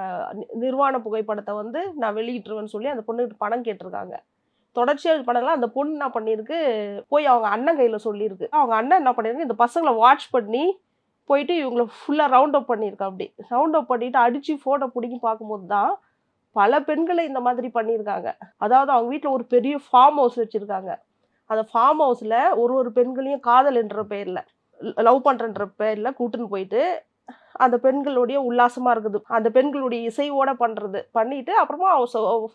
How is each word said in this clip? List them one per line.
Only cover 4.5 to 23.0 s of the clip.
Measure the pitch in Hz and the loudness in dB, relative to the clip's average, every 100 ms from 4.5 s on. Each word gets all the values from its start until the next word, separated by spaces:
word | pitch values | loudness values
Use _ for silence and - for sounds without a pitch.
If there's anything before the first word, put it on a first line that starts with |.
| _ _ 240 | _ _ -2
தொடர்ச்சியா | 247 285 339 | 0 0 0
இது | 311 247 | 0 0
பண்ணல, | 240 | 0
அந்த | 254 311 240 | 0 0 -2
பொண்ணு | 254 294 | -2 -4
என்ன | 302 277 | -4 -4
பண்ணிருக்கு, | 240 220 220 220 330 294 214 202 202 - | -4 -4 -4 -4 -2 -2 -2 -4 -10 -2
போய் | 294 285 | 0 4
அவங்க | 240 214 | 4 4
அண்ணன் | 214 285 320 | 0 0 4
கையில | 240 214 | 2 2
சொல்லியிருக்கு. | 220 208 214 190 226 | -4 -4 -6 -6 -2
அவங்க | 302 254 220 | 2 2 2
அண்ணன் | 247 370 | 4 4
என்ன | 262 | 4
பண்ணிருக்கு, | 247 220 254 294 | 0 -2 -4 -4
இந்த | 220 | 2
பசங்களை | 240 339 311 226 | 2 2 0 4
வாட்ச் | 240 294 - | 6 6 2
பண்ணி | 247 208 240 349 381 _ _ _ _ - | -2 0 0 0 -2 _ _ _ _ 0
போயிட்டு | 285 294 | 0 2
இவங்களை | 339 262 240 | -2 0 -2
ஃபுல்லா | 233 - - 294 285 | -2 -6 -4 0 4
ரவுண்ட் | 254 294 285 | 6 6 2
அப் | 233 | 0
பண்ணியிருக்கு. | 220 208 202 196 | -2 -4 -6 -8
அப்படி | 190 - - 208 | -8 -12 -12 -4
ரவுண்ட் | 247 311 311 | 0 2 0
அப் | 247 | 0
பண்ணிட்டு | 247 247 262 | -4 0 2
அடிச்சு | 240 269 277 | 2 0 -6
ஃபோட்டோ | 294 262 277 262 240 | -6 -2 -2 -2 -6
பிடிங்கி | 233 240 | -8 -6
பார்க்கும்போது | 226 220 214 208 180 | -4 -4 -8 -12 -4
தான் | 202 233 392 _ _ _ _ _ 220 | -2 0 -2 _ _ _ _ _ 2
பல | 208 294 | 4 4
பெண்களை | 294 302 330 339 320 | 0 -2 0 -2 -2
இந்த | 262 | -2
மாதிரி | 247 247 247 | -2 -2 -4
பண்ணியிருக்காங்க. | 233 220 226 208 190 143 - - _ | -4 -2 -4 -4 -6 -6 -10 -18 _
அதாவது | 208 262 277 | 2 4 4
அவங்க | 247 240 | 0 0
வீட்ல | 294 294 | -4 -4
ஒரு | 262 240 | -4 0
பெரிய | 247 254 285 | 0 2 -4
ஃபார்ம் | - 247 277 302 | 2 6 6 6
ஹவுஸ் | 247 240 | 0 0
வச்சிருக்காங்க. | 220 214 202 190 190 - _ _ _ _ _ | -4 -6 -6 -8 -8 -12 _ _ _ _ _
அந்த | 220 220 | -4 -2
ஃபார்ம் | 226 254 311 | 2 4 4
ஹவுஸ்ல | 277 240 214 226 349 214 | 2 0 0 2 2 2
ஒரு | 240 | 2
ஒரு | 262 240 | 2 0
பெண்களையும் | 233 | 0